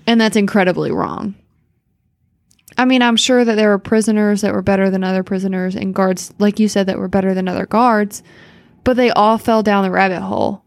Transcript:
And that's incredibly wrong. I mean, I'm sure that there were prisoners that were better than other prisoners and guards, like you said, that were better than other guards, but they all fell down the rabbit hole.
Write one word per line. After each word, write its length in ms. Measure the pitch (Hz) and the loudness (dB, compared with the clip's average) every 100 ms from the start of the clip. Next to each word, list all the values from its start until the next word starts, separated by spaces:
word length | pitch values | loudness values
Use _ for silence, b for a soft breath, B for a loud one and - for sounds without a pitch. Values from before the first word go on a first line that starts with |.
| - | 0
And 120 | 233 | 2
that's 160 | 220 214 | 2 2
incredibly 540 | 196 214 185 165 156 | 0 2 0 0 -2
wrong. 440 | - - - 202 202 _ _ _ _ _ _ _ _ _ _ _ _ _ - | -4 -4 -6 -10 -12 _ _ _ _ _ _ _ _ _ _ _ _ _ -2
I 80 | |
mean, 160 | 254 254 | 2 4
I'm 160 | 240 226 | 2 2
sure 280 | - 247 | 2 2
that 100 | 233 | 2
there 140 | 214 214 | 2 2
were 100 | 196 | 2
prisoners 640 | - 220 220 214 208 202 | 2 0 2 2 2 0
that 120 | 202 | -2
were 80 | 202 | -2
better 280 | 190 190 190 | 0 0 0
than 140 | 190 | 0
other 180 | 185 190 | -2 -4
prisoners 540 | 185 190 196 185 185 190 | -4 -4 -4 -4 -4 -4
and 180 | 196 | -4
guards, 380 | 190 190 185 - - | 0 0 -2 -8 -2
like 200 | 208 208 | 0 2
you 100 | 214 | 0
said, 180 | 202 190 | 0 -2
that 120 | 190 | -4
were 100 | 190 | -2
better 240 | 196 190 | -2 0
than 140 | 185 185 | -2 -4
other 180 | 180 190 | -6 -2
guards, 560 | 214 247 214 208 - B B B B B B | 0 2 2 -2 -6 B B B B B B
but 140 | 254 254 | -2 0
they 140 | 247 | 2
all 280 | - 214 226 | 2 2 2
fell 240 | - 220 | 0 0
down 220 | 214 202 | 2 0
the 60 | 190 | 0
rabbit 300 | 180 190 180 | 0 0 -2
hole. 420 | 190 - - 190 | -6 -4 -4 -6